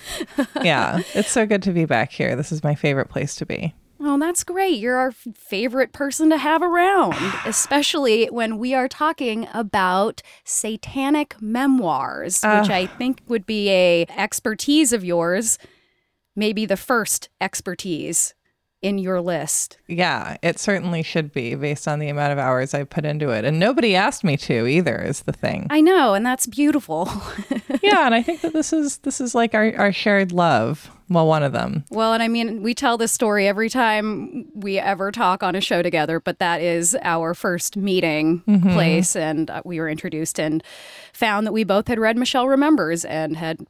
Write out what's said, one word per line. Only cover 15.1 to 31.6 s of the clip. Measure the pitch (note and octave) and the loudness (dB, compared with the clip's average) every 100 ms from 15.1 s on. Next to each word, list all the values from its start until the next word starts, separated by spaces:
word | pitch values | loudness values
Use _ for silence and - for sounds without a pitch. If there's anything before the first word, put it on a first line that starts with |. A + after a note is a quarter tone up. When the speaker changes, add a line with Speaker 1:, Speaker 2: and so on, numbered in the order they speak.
| E3+ E3+ F#3 A3 - - _ _ _ _ _ _ G3+ | 0 0 0 -2 -4 -8 _ _ _ _ _ _ -4
Speaker 1:
maybe | G#3+ G#3+ G#3+ | -2 -2 -2
the | G3 | -2
first | - A#3+ G3 - - - | 0 -2 0 -4 -6 -8
expertise | F#3+ - F#3+ F3 F#3+ D#3 D3+ E3 - - _ _ _ _ | -6 -6 -8 -8 -6 -6 -4 -2 -2 -6 _ _ _ _
in | F#3+ G3 | -4 -2
your | F#3 F3+ | -2 -2
list. | F3 D#3+ D3+ - - _ - | -2 -4 -2 -4 -6 _ -8
Speaker 2:
Yeah, | E3+ F3 A#2+ - - | -2 0 -2 -6 -4
it | E3+ - | -4 -2
certainly | - F#3+ F3 E3 | -2 -2 -2 -2
should | D#3+ E3 D3 | -2 -4 -4
be | C#3 A#2 C3+ | -4 -6 -4
based | D3 D3 D#3 | -4 -4 -4
on | D3+ | -4
the | D3+ | -4
amount | D3 C#3+ | -2 -2
of | C#3+ | 0
hours | C3 B2+ C3+ | 0 0 0
I | C#3+ C#3 | -4 -4
put | E3+ | -4
into | D3+ D3+ D3 | -4 -2 -2
it. | G#2+ | 0
And | B2 D#3+ | 0 2
nobody | G#3 C#4 A#3 | 2 4 4
asked | F#3 A3 - | 4 2 0
me | F3 C#3 | 0 0
to | - A#2+ A#2+ | 0 0 2
either | E3 E3 A2 | 2 2 -2
is | - - | -4 -4
the | - | -6
thing. | - - - - | -4 -4 -4 0
Speaker 1:
I | D4+ | 4
know, | D#4+ F#4+ B3 | 6 6 4
and | G3 B3 | 2 0
that's | C4 A#3+ | -2 -4
beautiful. | A#3 D4 D4 - D#3 F#3+ G3 | 0 2 2 -2 -4 -4 -6
<laughs> | - - - C4 - C#4 | -10 -10 -6 -6 -4 0
Speaker 2:
Yeah, | G4+ F#4+ C4+ | 4 4 4
and | |
I | A#3 | 2
think | C4+ E4 | 0 -2
that | E4 | -2
this | D#4 - | -2 0
is, | D#4+ C#4+ - | 0 -2 -4
this | C#4 - | -6 -4
is, | B3 | -2
like, | A#3+ A#3 A3 | 0 2 2
our, | A3 - | 2 2
our | G3+ | 0
shared | F#3 G#3+ G3+ F#3 | 0 2 2 2
love. | F3+ E3+ B2 A#2 D3+ - - - | 2 4 4 2 -4 -10 -14 0
Well, | F3 D#3+ | 4 4
one | D#3 | 4
of | C#3 | 2
them. | A#2 | 0